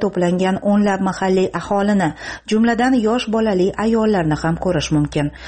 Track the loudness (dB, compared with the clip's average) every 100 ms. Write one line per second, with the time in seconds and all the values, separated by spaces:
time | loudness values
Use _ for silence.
0 | -2 0 0 2 0 0 0 2 2 0
1 | -2 -2 0 2 0 -2 -2 0 2 2
2 | 0 -4 -10 -14 -2 0 2 2 2 2
3 | 2 0 -2 0 0 2 0 0 0 2
4 | 2 2 0 0 -2 -2 -2 -2 0 0
5 | 0 -2 -4 -6